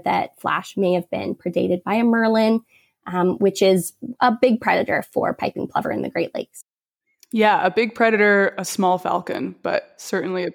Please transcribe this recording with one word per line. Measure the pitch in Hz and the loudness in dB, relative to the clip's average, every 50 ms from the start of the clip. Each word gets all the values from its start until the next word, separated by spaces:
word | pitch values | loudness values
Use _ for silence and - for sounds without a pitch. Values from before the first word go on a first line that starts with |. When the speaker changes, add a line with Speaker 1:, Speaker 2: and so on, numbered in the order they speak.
| 180 | 0
Speaker 1:
that | 190 180 180 - - _ - | 0 -2 -2 -2 -4 _ -8
Flash | - 165 151 170 - - - | -4 -4 -4 -4 -6 -6 -4
may | 202 190 180 180 | -2 0 2 2
have | 175 175 - | 0 -2 -4
been | - - - - - | -6 -6 -6 -8 -8
predated | - - 180 170 175 180 180 180 180 - | -8 -8 -4 -2 -2 0 0 0 -2 -2
by | - 208 | -2 0
a | 226 233 | 0 2
merlin, | 233 226 226 226 220 220 220 220 220 226 226 - _ _ _ _ _ _ _ _ | 2 2 2 2 2 2 2 2 2 2 0 -2 _ _ _ _ _ _ _ _
um, | 175 175 180 180 185 - | -6 -2 0 0 0 2
which | - 202 196 196 - | 2 2 0 0 2
is | 202 190 190 180 170 - - _ - - - - | 2 2 2 2 0 -4 -10 _ -14 -14 -4 0
a | 254 247 | 0 0
big | 226 - - 254 220 233 | 2 2 2 2 2 2
predator | - 202 180 185 - 202 185 147 - - - | 0 0 0 0 0 -2 -4 -4 -4 -4 -4
for | - - - - | -2 -2 -2 -2
piping | - - - - - - | -4 -6 -6 -6 -6 -8
plover | - - - - - | -4 -4 -4 -4 -4
in | - - | -4 -4
the | - - | -6 -4
Great | - - - - - | -4 -4 -4 -4 -6
Lakes. | - - - - - - _ _ _ _ _ _ _ _ _ _ _ _ _ | -8 -10 -10 -14 -20 -20 _ _ _ _ _ _ _ _ _ _ _ _ _
Speaker 2:
Yeah, | - 220 214 214 196 - - | 0 2 4 4 4 4 2
a | 185 | 2
big | 180 220 240 226 - | 2 0 0 0 0
predator, | - 233 226 220 202 208 208 202 202 196 190 - | 2 2 4 4 4 4 4 4 4 4 2 0
a | - 185 | -4 -8
small | - - - 190 180 185 | -6 -2 0 2 2 2
falcon, | 180 - - 180 175 175 - - - - 190 180 - | 0 0 -2 -2 -2 -4 -4 -6 -4 -6 -6 -8 -6
but | - 175 - - - - _ | -4 -2 -2 -2 -2 -6 _
certainly | - - - - 185 - 185 185 180 180 | -20 -8 -6 -4 -4 -4 -4 -4 -4 -6
a | 165 | -6